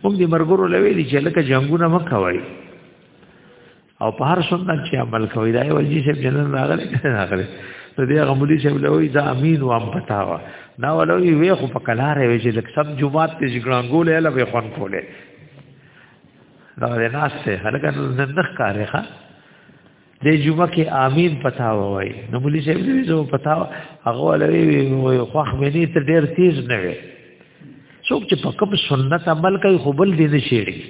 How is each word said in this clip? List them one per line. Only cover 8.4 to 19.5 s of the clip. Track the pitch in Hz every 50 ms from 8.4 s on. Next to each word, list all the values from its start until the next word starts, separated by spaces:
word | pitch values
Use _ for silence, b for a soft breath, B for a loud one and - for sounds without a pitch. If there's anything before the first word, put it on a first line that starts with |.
| 143 143 160 147
صاحب | 131 147 143
له | 139 143 143
وایي، | 151 160 160 147
زه | 127 147 143 139
امین | 131 127 139 160 165 147
وم | 135 127 117 113 107 110
پتا | - - - - 107 101
وه. | 95 95 87 82 B B B B B B B -
نا | 117 139
وله | 160 165 160 160 170
وایي، | 185 180 175 160
وی | 147 165 185 185
خو | - 127
په | 127 113 123 -
کلاره | - 117 113 131 151 147 139 131 120
وی | 117 117
چې | 104 123 107
لږ | 113 110 - -
سم | 151 151 151 151 131
جومات | 147 139 135 156 160 160 160 -
ته | 143 131
چې | 120 123 110
ګړنګولې، | 123 127 123 123 120 135 165 170 165 160 165
هله | 160 156
به | 131 131
یې | 120 113
خوند | 117 120 110 110 -
کولې. | - 104 95 98 87 - - - - - - - - - - - - - - - b b b b b b b b b _ _ _ _ - _ _ - - - _ -
دا | 120
دې | 120 120 113 113 117
ناست | 120 147 151 139 - 135 -
دی، | 110 101
هلکه | 90 90 107 131 143 147 151
نن | 143 139 143 139 127 127 139 135 143
نه | 175
ښکارې، | 180 - - - - - 98 104 104 -
ښه؟ | - 156 - - - - - - - b b b